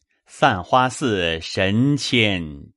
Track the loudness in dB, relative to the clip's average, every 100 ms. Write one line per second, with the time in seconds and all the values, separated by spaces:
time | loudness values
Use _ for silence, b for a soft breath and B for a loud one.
0 | _ _ _ 0 2 2 0 2 2 -2
1 | -2 0 -2 -4 -6 -2 0 2 2 0
2 | 0 2 2 0 -6 -12 -18